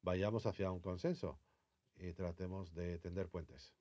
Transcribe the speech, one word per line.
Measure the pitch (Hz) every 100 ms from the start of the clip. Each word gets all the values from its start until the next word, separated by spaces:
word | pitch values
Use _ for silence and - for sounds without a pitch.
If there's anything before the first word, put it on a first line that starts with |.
vayamos | - 92 101 113 107
hacia | 95 95
un | 92
consenso | 90 90 165 175 85 71 _ _ _ _ _ -
y | 92
tratemos | 82 90 85 92 95 90
de | 82 87 87
tender | 87 87 90
puentes | 87 80 69 - _